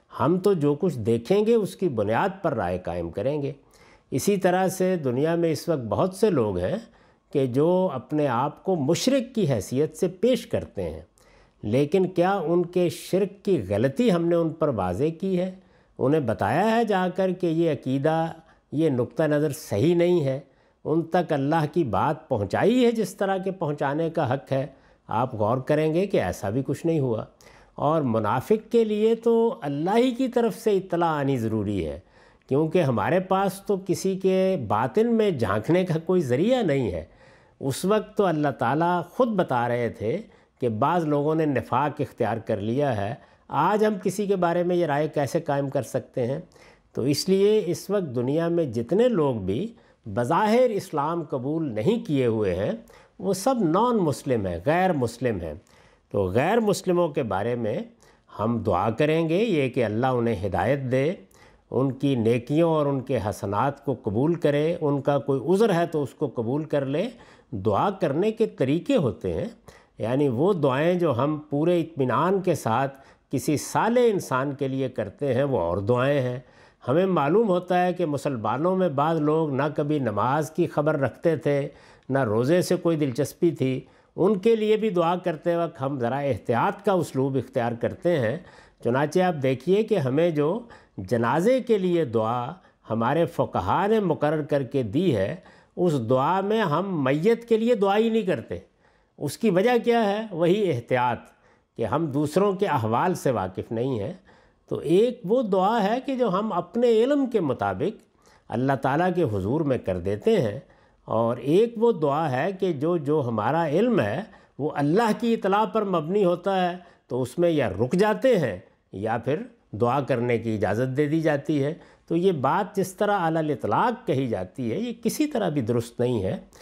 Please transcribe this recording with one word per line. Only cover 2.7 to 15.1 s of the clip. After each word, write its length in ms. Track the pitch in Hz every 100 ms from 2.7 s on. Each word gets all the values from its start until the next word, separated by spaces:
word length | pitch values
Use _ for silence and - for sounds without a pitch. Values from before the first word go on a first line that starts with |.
| 90
कायम 280 | 87 87 85
करेंगे। 440 | 82 117 151 139 135 _ _ - - -
इसी 240 | 135 - 202
तरह 300 | 185 185 190
से 260 | 185 185 185
दुनिया 360 | 135 123 160 170
में 140 | 170
इस 180 | 147 -
वक्त 140 | 156
बहुत 320 | 113 117 185 185
से 140 | 220
लोग 280 | 156 107 90
हैं 220 | 92 190 - _ _ _ _
कि 140 | 143 135
जो 380 | 123 160 180 185
अपने 380 | 131 - 151 147
आप 340 | 117 143 -
को 140 | - 180
मुशरिक 560 | 139 165 - 269 226
की 120 | - 156
हैसियत 480 | 113 - 127 156
से 140 | - 185 185
पेश 240 | 233 262 -
करते 360 | 104 - -
हैं, 240 | 85 80 - _ _ - _ -
लेकिन 440 | - 123 147 190 185
क्या 240 | 185 175
उनके 540 | 196 156 175 170 185 175
शिर्क 400 | - - 185 196 -
की 120 | - 170
गलती 440 | 95 101 135 135 240
हमने 260 | 175 170 170
उन 140 | 160
पर 180 | - 151
वाज़े 380 | 110 90 92 151